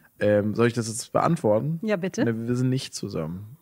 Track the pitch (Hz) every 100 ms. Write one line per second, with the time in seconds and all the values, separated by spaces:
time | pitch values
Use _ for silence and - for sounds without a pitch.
0 | - - 104 104 104 104 120 117 113 107
1 | - - - 165 113 107 139 165 220 202
2 | 185 202 117 113 117 123 127 131 - -
3 | 101 95 80 90 107 131